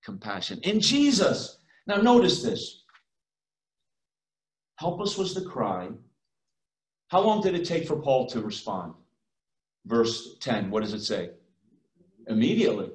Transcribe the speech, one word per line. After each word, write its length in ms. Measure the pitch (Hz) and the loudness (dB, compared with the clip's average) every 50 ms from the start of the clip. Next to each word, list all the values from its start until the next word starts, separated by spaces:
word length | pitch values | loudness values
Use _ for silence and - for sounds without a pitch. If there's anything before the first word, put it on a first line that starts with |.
| _ | _
Compassion. 560 | - - 95 - - 101 92 87 - - - - | -12 -14 -12 -8 -8 -8 -6 -6 -8 -8 -6 -4
In 180 | 185 214 220 | 0 0 2
Jesus. 760 | 214 - 247 285 285 285 262 196 190 - - - - - - _ _ _ _ _ _ | 2 2 4 4 4 4 4 4 4 2 2 0 -6 -10 -14 _ _ _ _ _ _
Now 100 | - 202 | -2 0
notice 460 | 202 214 240 247 240 240 185 - - - | 2 6 6 8 8 6 6 2 0 -2
this. 420 | 233 214 - - - - - _ _ _ - _ _ _ _ _ _ _ _ _ _ _ _ _ _ _ _ _ _ _ _ _ _ _ _ _ _ _ _ _ _ _ _ _ _ _ | -4 -4 -4 -8 -12 -14 -20 _ _ _ -20 _ _ _ _ _ _ _ _ _ _ _ _ _ _ _ _ _ _ _ _ _ _ _ _ _ _ _ _ _ _ _ _ _ _ _
"Help 260 | - 160 170 175 180 202 | -6 -4 -4 -4 -2 -4
us" 160 | 196 - 185 | -4 -2 -2
was 160 | 190 - - | -4 -2 -2
the 80 | 185 - | -6 -8
cry. 480 | - - 131 113 101 95 90 90 90 - - - _ _ _ _ _ _ _ _ _ _ _ _ _ _ _ _ _ _ _ _ _ | -8 -4 -4 -2 -2 -2 -4 -6 -10 -12 -14 -18 _ _ _ _ _ _ _ _ _ _ _ _ _ _ _ _ _ _ _ _ _
How 120 | - 185 | 2 2
long 220 | 202 220 214 208 - | 4 4 2 2 2
did 120 | 190 175 | 0 0
it 120 | 170 175 | 0 -2
take 200 | 175 175 160 - | -2 -2 -2 -2
for 140 | - 151 139 | -2 -4 -2
Paul 260 | - 143 135 131 123 123 | 2 2 2 2 2 0
to 120 | - 117 | -4 -6
respond? 540 | 107 107 104 - - - 101 92 87 82 80 _ _ _ _ _ _ _ _ _ _ _ _ _ _ _ _ _ _ | -6 -6 -8 -10 -8 -8 -6 -6 -8 -10 -14 _ _ _ _ _ _ _ _ _ _ _ _ _ _ _ _ _ _
Verse 540 | 104 113 117 113 113 - - - - - _ | -2 2 2 2 2 0 -6 -8 -14 -16 _
ten, 300 | - 135 117 104 95 95 | -4 -2 -2 -2 -2 -2
what 120 | 101 110 107 | -2 -2 -2
does 120 | 101 101 | -2 -6
it 100 | 104 - | -6 -4
say? 280 | - 110 95 87 87 - - _ _ _ _ _ _ _ _ _ _ _ _ _ _ _ _ - | -4 -4 -4 -6 -8 -12 -18 _ _ _ _ _ _ _ _ _ _ _ _ _ _ _ _ -10
Immediately. 600 | - 113 110 113 147 214 226 214 - - 104 95 85 - | -2 2 2 4 4 4 4 4 2 2 0 -4 -8 -10